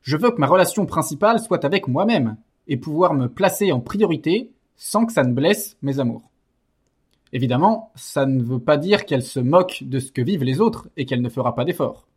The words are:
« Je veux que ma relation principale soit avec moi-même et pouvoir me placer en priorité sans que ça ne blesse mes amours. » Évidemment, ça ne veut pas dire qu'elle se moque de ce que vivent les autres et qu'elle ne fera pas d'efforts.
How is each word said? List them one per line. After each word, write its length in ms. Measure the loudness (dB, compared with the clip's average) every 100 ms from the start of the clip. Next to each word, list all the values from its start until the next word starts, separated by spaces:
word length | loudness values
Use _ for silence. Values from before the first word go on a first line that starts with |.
« 0 |
Je 160 | -4 0
veux 140 | 2
que 80 | 2
ma 80 | 4
relation 380 | 4 4 0
principale 540 | -2 -2 -4 0 2 2
soit 260 | 0 -2
avec 220 | 0 -2 -2
moi-même 500 | 0 2 2 0 -4 _ _ -8
et 100 | -6
pouvoir 360 | -4 0 2
me 140 | 2 -2
placer 440 | 0 0 2 0
en 80 | 0
priorité 720 | -2 0 0 0 0 -2 -2 _ _ _
sans 280 | -2 0
que 80 | 0
ça 100 | 2
ne 100 | 0
blesse 440 | 2 2 0 -4 _
mes 180 | -4 -2
amours. » 300 | -2 -4 _ _ _ _ _ _ _ _ _ _ _
Évidemment, 580 | -4 0 4 2 2 -6
ça 300 | -20 -6 -2
ne 160 | 0 0
veut 180 | -2 -2
pas 180 | 2 2
dire 280 | 2 0
qu'elle 180 | 2 -4
se 160 | -2 -2
moque 440 | 4 4 4 -6
de 140 | -6 -6
ce 120 | -4
que 100 | -4
vivent 220 | -2 0
les 180 | 0 2
autres 260 | 0 -2 -14
et 100 | -10
qu'elle 160 | -4 -2
ne 80 | -2
fera 240 | -2 -4
pas 120 | -2
d'efforts. 420 | -4 -2 -4 -6 _